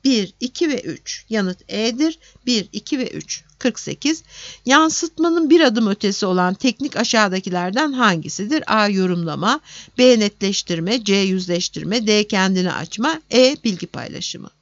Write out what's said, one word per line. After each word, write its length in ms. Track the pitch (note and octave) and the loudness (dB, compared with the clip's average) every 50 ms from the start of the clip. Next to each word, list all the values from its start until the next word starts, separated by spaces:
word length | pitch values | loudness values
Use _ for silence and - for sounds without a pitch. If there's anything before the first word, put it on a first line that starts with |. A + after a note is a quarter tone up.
| - | 2
bir, 300 | C4+ B3+ A3 G3 F3 _ _ | 2 2 2 0 -4 _ _
iki 280 | A#3+ B3+ _ - E4+ D#4 | -10 -10 _ -2 -2 -2
ve 120 | C4+ - | -2 -4
üç. 440 | - - C#3 - _ - - - - _ | -6 -8 -12 -10 _ -12 -14 -14 -10 _
Yanıt 300 | G#3+ G#3+ G3 F#3 F3+ _ _ - | -2 -2 0 -2 -4 _ _ -8
E'dir, 500 | G3 G3+ A3 A#3 A3+ B3 D4+ E4 D#4+ _ _ - _ _ _ | -6 -2 -2 -2 0 0 -2 -2 -2 _ _ -20 _ _ _
bir, 220 | B3 A#3+ G#3+ - - | -2 -2 -2 -2 -6
iki 260 | - G#3+ - - - C4 | -12 -12 -6 -6 -4 -4
ve 120 | B3 - | -4 -6
üç. 320 | - D#3 D3+ - - - _ _ _ _ | -8 -12 -10 -10 -12 -12 _ _ _ _
Kırk 200 | - B3 A3+ - | -4 -4 -4 -2
sekiz. 440 | - - C#3 _ - - E4 - _ _ - - - - - - _ | -10 -12 -12 _ -2 -4 -4 -4 _ _ -20 -20 -18 -18 -20 -8 _
Yansıtmanın 840 | A#3 C4+ D4+ D#4+ D#4+ D#4 - F4 D#4+ _ - D#4+ E4+ E4 F4 E4 C4 | 2 4 4 4 2 0 -2 -6 -6 _ -2 0 0 2 0 4 6
bir 100 | D#4 E4+ | 6 6
adım 280 | D#4+ B3+ A3 A#3+ A3+ G3 | 6 4 4 2 0 0
ötesi 380 | G3 - - G3 G3 - G#3 | 0 0 -2 -2 -2 -2 -2
olan 280 | F#3 F#3 F3+ F3+ F3+ F#3+ | 0 2 2 2 0 0
teknik 420 | - - B3+ A#3 - C4+ C#4+ - | 0 -2 -2 -2 -2 -8 -6 -2
aşağıdakilerden 960 | - A#3 - - A3+ G#3+ G3 F#3 F#3+ - F#3 F3+ F3+ F3 F#3 G3 B3+ D#4 D4+ | -2 -2 0 2 2 2 2 0 -4 -4 -4 -4 -2 -2 -2 0 0 0 0
hangisidir? 720 | C4+ B3+ A#3+ G#3 F3 D#3+ - D3+ - - G3 G#3+ D4+ D#4 - | 0 2 2 2 2 0 -4 -8 -8 -8 -4 -2 -2 -2 0
A. 220 | - G#3+ A3 G#3 G3+ | 0 2 2 2 2
Yorumlama, 720 | G3+ F#3+ F#3 F3+ F3+ F3 E3+ D#3+ D3 D#3 E3 G#3+ C4 D4+ _ - - - - - _ - | 2 2 2 0 0 -2 -2 -4 -4 -2 0 0 0 0 _ -14 -20 -20 -20 -10 _ 6
B. 200 | B3+ B3+ B3 A3 | 6 6 8 6
Netleştirme, 880 | G#3 G#3 G#3 _ G#3 G3 G3+ - - - F3 E3 E3 F#3 A#3 C4+ G#3+ | 4 0 -2 _ -4 -2 -2 -4 -4 -4 -4 -2 -2 -2 -2 -2 0
C. 100 | G3+ G3 | 2 2
Yüzleştirme, 920 | G3+ G3 F#3+ F#3+ F#3 F3+ F3 F3 F3 F3+ - - D#3+ D#3 E3 G#3 B3 A3 | 2 2 0 0 -2 -2 -2 -2 -2 -2 -6 -8 -8 -6 -4 -4 -2 0
D. 220 | G#3+ G#3+ G#3 G#3 G#3 | 2 2 2 2 0
Kendini 440 | A3 F#3+ F#3+ F#3+ F#3+ F#3 F3+ F3+ | 0 0 2 2 2 2 0 -2
açma, 480 | - - D3+ - - - A#3 D4+ E4 D#4+ _ _ | -4 -6 -8 -10 -6 -4 -2 -2 -2 -4 _ _
E. 240 | - C4 B3+ C4 D4 - - | 4 4 4 4 4 0 -4
Bilgi 220 | A3+ F#3+ E3+ - | -4 -4 -4 -10
paylaşımı. 640 | - - B2+ A#2+ - - - - - - - - - _ _ | -12 -10 -12 -12 -10 -10 -10 -10 -10 -12 -12 -16 -20 _ _